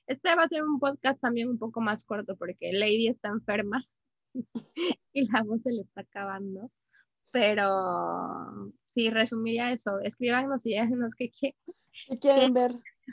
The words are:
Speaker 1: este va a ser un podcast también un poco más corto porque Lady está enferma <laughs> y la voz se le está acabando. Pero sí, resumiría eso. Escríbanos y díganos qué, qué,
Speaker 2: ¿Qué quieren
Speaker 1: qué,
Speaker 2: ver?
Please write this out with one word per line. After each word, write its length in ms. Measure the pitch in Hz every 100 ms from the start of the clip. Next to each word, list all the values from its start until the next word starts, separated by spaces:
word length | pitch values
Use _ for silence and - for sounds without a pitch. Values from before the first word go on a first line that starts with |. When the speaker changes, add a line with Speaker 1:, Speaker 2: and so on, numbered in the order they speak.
| -
Speaker 1:
este 280 | 262 370 339
va 80 |
a 40 | 330
ser 120 | 320
un 140 | 311 285
podcast 420 | 277 277 262 269
también 260 | 240 233 240
un 80 | 233
poco 220 | 226 226
más 240 | 226 214
corto 320 | - 208 - 196
porque 380 | 175 190 170
Lady 340 | 190 214 214 226
está 220 | 240 208
enferma 520 | 214 - 208 202 240 - _ _ _ _
<laughs> 680 | 262 - 226 - - 349 - _
y 180 | 277 233
la 100 | 220
voz 180 | 214 226
se 80 | 254
le 120 | 233
está 180 | 190 -
acabando. 680 | 190 202 196 190 196 190 240 - _ _ _ _ _
Pero 1400 | 247 208 208 196 190 185 175 170 170 165 - 175 208 202 - _
sí, 200 | 240 226
resumiría 640 | 220 226 226 226 233 247
eso. 280 | 247 208 196
Escríbanos 640 | 208 - 247 247 269 269 233
y 60 |
díganos 440 | 208 233 247 233 -
qué, 160 | 240
qué, 240 | - 269 - - - _ - -
Speaker 2:
¿Qué 120 | 269
quieren 340 | 277 269 254
Speaker 1:
qué, 60 | 254
Speaker 2:
ver? 180 | 247 240 - _ -